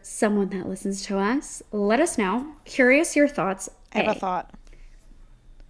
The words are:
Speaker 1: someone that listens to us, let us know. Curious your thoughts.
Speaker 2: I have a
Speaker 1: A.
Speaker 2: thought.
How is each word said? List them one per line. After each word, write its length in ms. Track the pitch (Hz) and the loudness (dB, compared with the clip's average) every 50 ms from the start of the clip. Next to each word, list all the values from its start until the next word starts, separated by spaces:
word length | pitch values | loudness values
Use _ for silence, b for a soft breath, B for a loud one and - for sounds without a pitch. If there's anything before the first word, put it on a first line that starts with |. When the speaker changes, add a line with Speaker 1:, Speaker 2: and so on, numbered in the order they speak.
| - | -18
Speaker 1:
someone 460 | - - - 233 208 208 202 196 185 | -14 -4 0 0 2 2 2 0 0
that 180 | 196 185 - 190 | -2 -6 -6 -6
listens 340 | 190 190 - 196 202 196 - | -8 -6 -6 -6 -6 -6 -6
to 100 | - 196 196 | -4 -2 -2
us, 440 | 196 208 254 294 - - - - - _ | 0 0 0 -2 -4 -6 -16 -16 -16 _
let 300 | - 208 202 202 220 254 | -4 -2 0 2 4 4
us 180 | 330 349 - - | 2 2 2 0
know. 360 | 202 185 202 247 285 311 - - _ | 0 0 0 -2 -4 -6 -14 -18 _
Curious 500 | - - - 254 247 269 294 339 339 - | -14 0 2 4 6 6 6 4 2 4
your 140 | 294 294 277 | 4 4 4
thoughts. 400 | - - 160 190 196 - - - - _ - _ - | 2 0 -2 -2 -2 -6 -8 -14 -16 _ -20 _ -2
Speaker 2:
I 40 | 214 | -2
have 100 | 180 214 | 0 0
a 20 | |
Speaker 1:
A. 40 | - - | 0 -2
Speaker 2:
thought. 300 | 196 185 180 165 - - - - - b b b b b b b _ - - - - - - - _ - - - - - | -2 -4 -4 -4 -6 -8 -16 -20 -20 b b b b b b b _ -20 -20 -20 -20 -20 -20 -20 _ -20 -20 -20 -20 -20